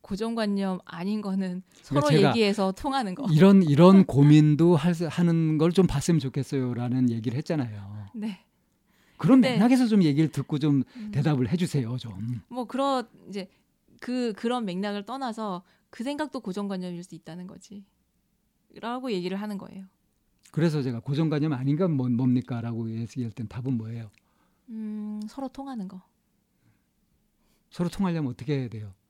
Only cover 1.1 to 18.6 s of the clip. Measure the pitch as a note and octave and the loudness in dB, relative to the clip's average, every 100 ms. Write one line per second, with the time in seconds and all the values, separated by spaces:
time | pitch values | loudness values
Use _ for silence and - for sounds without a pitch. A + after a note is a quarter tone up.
1.1 | G#3+ G3+ F#3+ F#3 F3+ - _ - - D4 | -4 -4 -4 -4 -6 -12 _ -2 0 4
2.1 | - C#3+ B2 G#3 G#3 F#3+ F#3+ C#4+ C4+ G#3+ | 4 4 4 2 2 -2 -2 -4 -4 -4
3.1 | F3+ B3+ D#3 F#3+ G3 E3+ C#3+ F3+ G3 F#3 | -4 0 6 8 8 6 8 10 10 6
4.1 | C3 C#3+ D3+ D3+ C#3+ E3+ E3+ E3 E3 E3+ | 6 8 8 8 6 4 4 2 -2 -4
5.1 | D#3 F3 E3 D#3+ D#3 D#3+ F3+ F3+ C#3+ - | 0 2 2 0 2 2 4 2 2 0
6.1 | E3 C3 C#3 B2+ C#3 B2+ A#2+ B2 B2+ B2 | 0 0 -6 -4 -4 -2 -4 -2 0 0
7.1 | A#2 A#2 A#2+ D#3+ D#3+ A#2+ G#2 G2+ G#2 G2+ | 0 -4 -6 -4 -4 -4 -8 -12 -14 -14
8.1 | A3+ A3 F#3 _ _ _ _ _ _ _ | -10 -10 -10 _ _ _ _ _ _ _
9.1 | _ E3 C4 B3+ A#3+ A#3 B3+ B3 G#3+ D#3+ | _ 4 6 6 4 4 4 4 4 4
10.1 | C#3+ D#3+ - C3 D3+ D3+ C#3+ B2 - G#3+ | 4 0 -2 -4 -2 2 2 0 -8 -8
11.1 | E3+ D#3 C#3+ B2+ E3 F3+ C#3+ A2+ B2 A2+ | -2 0 0 0 -2 -2 -2 -4 -6 -10
12.1 | F#2 A2 A#2+ - A#3+ A#3 B3 C#4 C4+ A3+ | -10 -8 -8 -10 -10 -8 -4 -2 -2 -6
13.1 | - E2+ G3 F#3 _ _ _ _ _ - | -16 -14 -12 -12 _ _ _ _ _ -8
14.1 | B3+ A#3+ G3+ A#3 B3 G#3+ F3 G#3 G3+ G3+ | -4 -4 -4 -4 -4 -4 -6 -6 -6 -10
15.1 | C4 C4 A3 G#3+ F3+ _ _ _ - A#3 | -10 -8 -8 -8 -8 _ _ _ -12 -10
16.1 | D4 D4+ C4+ G#3 F#3 G3+ F#3+ F3+ F3 F3 | -6 -6 -8 -8 -8 -6 -8 -8 -10 -14
17.1 | D#3+ - E3+ F3+ F#3 - G3 G3 _ _ | -18 -16 -16 -16 -18 -20 -20 -20 _ _
18.1 | _ _ _ _ _ | _ _ _ _ _